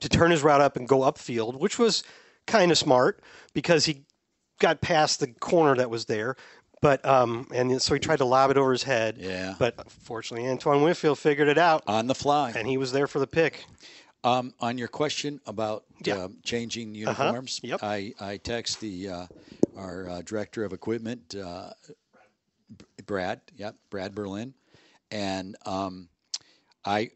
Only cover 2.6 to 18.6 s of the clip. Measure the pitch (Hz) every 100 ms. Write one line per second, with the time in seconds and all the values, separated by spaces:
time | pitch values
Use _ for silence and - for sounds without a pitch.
2.6 | 175 147 151 127 143 - - - - -
3.6 | - 165 165 139 _ _ _ _ _ -
4.6 | 190 156 - 165 156 - 135 117 - 175
5.6 | 156 127 123 113 - 110 117 135 - -
6.6 | _ - 147 135 - 135 120 117 135 123
7.6 | 127 131 - 143 143 156 127 131 135 139
8.6 | 135 123 135 123 110 110 92 92 92 95
9.6 | 120 - - - - 113 - 117 123 127
10.6 | 156 143 151 175 156 139 156 143 147 147
11.6 | 170 156 - 110 120 127 139 147 131 113
12.6 | 110 131 131 135 139 147 135 160 156 -
13.6 | - - - - _ _ 123 127 127 -
14.6 | 120 123 117 - 151 - 147 147 - 104
15.6 | 110 107 _ - 175 104 92 117 - 117
16.6 | 117 113 110 107 110 110 143 127 131 -
17.6 | 117 - 107 104 98 - 101 101 - 117